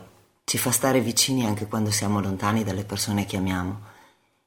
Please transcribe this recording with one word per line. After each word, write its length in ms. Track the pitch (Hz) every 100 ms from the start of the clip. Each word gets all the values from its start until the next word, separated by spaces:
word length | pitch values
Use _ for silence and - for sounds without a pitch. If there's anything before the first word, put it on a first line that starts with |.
| - - _ _
ci 140 | - 127
fa 120 | 127
stare 300 | 120 135 131
vicini 460 | 113 110 - 131 113
anche 200 | 104 104
quando 240 | 113 107
siamo 300 | 104 101 104
lontani 420 | 98 95 104 113
dalle 220 | 101 95
persone 400 | 98 101 - 202
che 140 | - 98
amiamo, 520 | 95 92 92 104 104 - - _ _ _